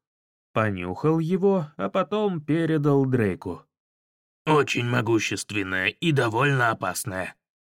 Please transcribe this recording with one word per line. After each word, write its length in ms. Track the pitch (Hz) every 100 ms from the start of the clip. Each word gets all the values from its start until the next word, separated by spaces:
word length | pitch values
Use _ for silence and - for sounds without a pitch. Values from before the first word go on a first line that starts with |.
| _ _ _ _ _
Понюхал 680 | 117 110 92 90 90 151 165
его, 480 | 160 185 196 190 151 -
а 120 | 196
потом 520 | 196 185 214 208 170
передал 640 | 151 160 160 160 147 139 135
Дрейку. 600 | 127 104 82 95 82 - _ _ _ _ _ _ _ -
«Очень 400 | 151 131 127 120
могущественное 1040 | 123 113 110 - 101 - 104 95 92 95
и 220 | - 170
довольно 600 | 135 120 113 143 135 117
опасное. 640 | 107 95 90 - 92 87 - _ _ _